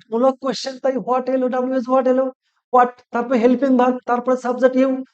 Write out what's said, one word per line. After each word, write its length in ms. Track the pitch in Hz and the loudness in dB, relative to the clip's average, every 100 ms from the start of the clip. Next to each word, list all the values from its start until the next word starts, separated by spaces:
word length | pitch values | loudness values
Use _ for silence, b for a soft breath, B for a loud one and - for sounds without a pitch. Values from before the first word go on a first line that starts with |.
| - | -4
মূলক 240 | 226 262 262 | -2 0 0
কোশ্চেন, 380 | 262 214 269 262 | -4 -6 -8 -6
তাই 180 | 269 262 | -4 -2
what 340 | 180 247 254 | -2 -2 -2
এলো, 180 | 262 254 | -2 -2
ডাব্লিউ 260 | 254 254 262 | -2 -2 -4
এইচ 140 | 247 | 0
what 200 | 240 247 | 0 2
এলো। 220 | 254 262 - _ _ _ | 0 -2 -6 _ _ _
What, 160 | 247 247 - _ | 2 2 -2 _
তারপর 260 | 233 240 247 | -6 -2 2
helping 420 | 165 240 277 247 | 2 2 2 2
verb, 200 | 254 254 - | 2 0 -2
তারপরে 320 | 240 247 247 | -4 -2 -2
subject 380 | 240 226 254 254 | -4 0 2 2
you, 280 | 269 262 262 | 0 -2 -8